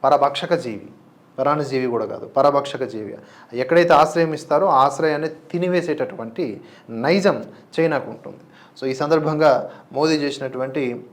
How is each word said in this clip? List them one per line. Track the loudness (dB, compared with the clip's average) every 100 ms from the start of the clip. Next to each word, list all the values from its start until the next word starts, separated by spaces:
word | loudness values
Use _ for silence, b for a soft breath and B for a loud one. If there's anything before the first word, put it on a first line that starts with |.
పరభక్షక | 4 4 2 0 -2
జీవి, | -2 -2 -10 -14 -20 _ _ _ -2
పరాన్న | 0 0
జీవి | 0 -2 -2
కూడా | -2 -4
కాదు, | -8 -4
పరభక్షక | 2 4 2 -2 -6
జీవి. | -8 -8 -12 -14 B B B
ఎక్కడైతే | -6 2 4 6
ఆశ్రయం | 6 4 2 0
ఇస్తారో | -2 0 2 4
ఆ | 4 4
ఆశ్రయాన్ని | 2 -2 0 -4
తినివేసేటటువంటి | -8 -8 -4 0 0 0 -4 -4 -6 -12 -6 -8 -8 B B B
నైజం | -4 0 2 2 0 -6 B B -2
చైనాకు | 0 0 -6
ఉంటుంది. | -14 -16 -18 -20 B B -8
So | -6
ఈ |
సందర్భంగా | -4 2 2 2 2 4 4 0 B B
మోదీ | -2 0
చేసినటువంటి | 0 -2 -4 -8 -6 -6 -4 -4 -6 -12